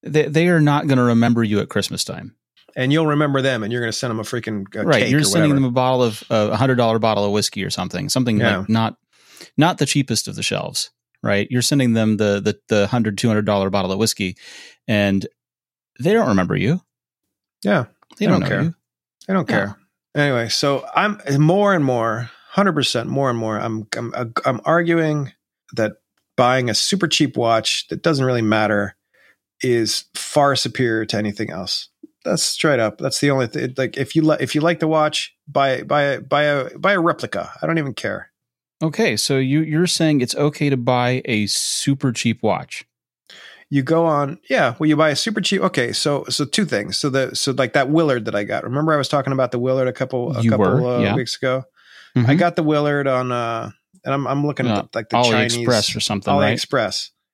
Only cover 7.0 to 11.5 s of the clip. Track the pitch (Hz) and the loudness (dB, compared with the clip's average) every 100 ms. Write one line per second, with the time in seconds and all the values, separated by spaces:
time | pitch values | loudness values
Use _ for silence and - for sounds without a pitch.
7 | 110 104 101 104 - 101 95 98 92 90 | 2 2 0 0 -2 -4 -6 -4 -6 -4
8 | 98 135 120 107 117 95 101 113 113 - | -2 -2 0 2 2 0 0 0 0 -4
9 | _ _ _ - - - 165 - 143 143 | _ _ _ -20 -10 0 2 2 0 0
10 | 135 113 - 101 - 101 - 110 - _ | 0 -2 -4 -6 -4 -4 -6 -8 -8 _
11 | _ _ - 101 - | _ _ -2 0 0